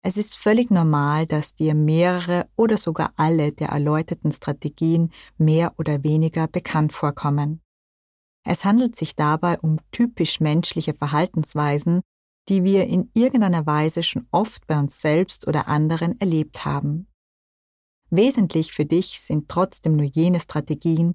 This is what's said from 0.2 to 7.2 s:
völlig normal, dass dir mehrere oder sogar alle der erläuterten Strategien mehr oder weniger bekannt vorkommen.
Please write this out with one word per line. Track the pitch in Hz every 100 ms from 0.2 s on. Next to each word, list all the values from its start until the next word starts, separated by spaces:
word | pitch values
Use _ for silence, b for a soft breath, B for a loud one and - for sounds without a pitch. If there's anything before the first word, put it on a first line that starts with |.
| 208 -
völlig | 214 220 247
normal, | 185 160 147 143 151 160
dass | 151 151
dir | - 156
mehrere | 151 151 160 175 180 170 175 - -
oder | 226 214
sogar | - 160 160 -
alle | 156 165 151
der | 147 156
erläuterten | 147 147 151 160 170 151
Strategien | - - 143 151 - 160 165 165 B B _
mehr | 156 160 170 -
oder | 156 147
weniger | 147 156 160 165 160
bekannt | 175 - 160 151
vorkommen. | - 147 143